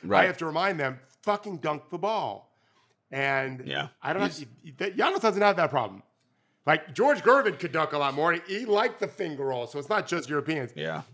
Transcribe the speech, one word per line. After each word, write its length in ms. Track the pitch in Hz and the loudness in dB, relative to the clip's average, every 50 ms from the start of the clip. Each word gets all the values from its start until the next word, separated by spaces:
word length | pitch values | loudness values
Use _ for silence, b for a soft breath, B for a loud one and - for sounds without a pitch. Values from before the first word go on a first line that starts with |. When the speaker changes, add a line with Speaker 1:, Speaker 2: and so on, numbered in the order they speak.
| b | b
Speaker 1:
I 20 | |
Speaker 2:
Right. 200 | 185 202 190 185 | 2 4 6 6
Speaker 1:
have 120 | 185 180 - | 4 2 -2
to 80 | 170 | -4
remind 340 | 160 151 165 185 202 185 151 | -2 0 0 0 0 0 0
them, 180 | 139 131 127 127 - _ _ _ | -2 -4 -4 -6 -14 _ _ _
fucking 360 | - 208 202 202 208 208 185 143 | -2 -2 -2 -2 -2 -8 -10 -6
dunk 320 | 156 156 151 147 - - | -4 -4 -4 -4 -6 -10
the 80 | 180 165 | -10 -4
ball. 540 | 180 208 220 202 151 113 98 - - _ _ _ _ _ _ _ _ _ _ _ _ - | -4 -2 -2 -2 -2 -4 -6 -8 -12 _ _ _ _ _ _ _ _ _ _ _ _ -8
And 520 | 135 139 139 139 135 135 135 131 131 127 123 | -4 -2 0 0 0 0 -2 -4 -6 -10 -8
Speaker 2:
Yeah, 220 | 131 135 143 143 - _ _ | -6 -4 -4 -4 -6 _ _
Speaker 1:
I 100 | - 139 | -6 -4
don't 100 | 160 190 | -2 -2
Speaker 2:
he's 180 | 202 180 151 151 | -2 -2 -4 -6
Speaker 1:
have, 360 | 143 - - - - 156 131 - | -14 -16 -18 -20 -20 -16 -10 -6
that, 180 | 185 202 190 | -6 -4 -2
Giannis 240 | 254 - 330 381 392 | 0 0 0 0 2
doesn't 220 | - 220 185 202 | 2 2 2 4
have 140 | 208 202 190 | 4 4 4
that 140 | 180 165 143 | 4 2 2
problem. 320 | 139 135 113 95 98 98 - _ _ _ _ _ _ _ _ _ _ _ - | 2 0 -2 -2 -6 -12 -20 _ _ _ _ _ _ _ _ _ _ _ 0
Like, 280 | 143 156 156 - - 131 | 2 2 2 0 -4 0
George 280 | - 233 294 285 196 | 2 4 4 4 4
Gervin 360 | - 220 262 277 226 208 151 - | 6 6 6 6 6 2 0 -2
could 140 | 175 160 | -4 -2
dunk 200 | - 160 156 151 | 0 0 0 0
a 60 | 151 147 | 0 0
lot 160 | 139 135 135 | 0 0 0
more. 180 | 143 156 170 | 2 2 2
He, 80 | 170 170 - 196 190 214 | 2 0 -2 -6 -6 -4
he 40 | 254 | 0
liked 340 | 220 202 208 233 240 240 - | 2 2 2 2 2 0 -4
the 80 | 196 | -6
finger 380 | 143 - - 190 160 147 135 139 | -6 -6 -6 -6 -6 -4 -4 -4
roll, 220 | 135 131 123 120 | -2 -2 -2 -4
so 120 | 117 - 143 | -6 -8 -8
it's 120 | 139 - | -4 0
not 160 | 214 202 165 | 0 0 0
just 240 | - 175 170 131 127 | 0 -2 -4 -2 -2
Europeans. 400 | 147 147 - 156 160 147 123 120 - | -2 -2 0 -2 -2 -2 -4 -6 -6
Speaker 2:
Yeah. 280 | - 78 80 80 - - - | -6 -6 -4 -4 -6 -8 -12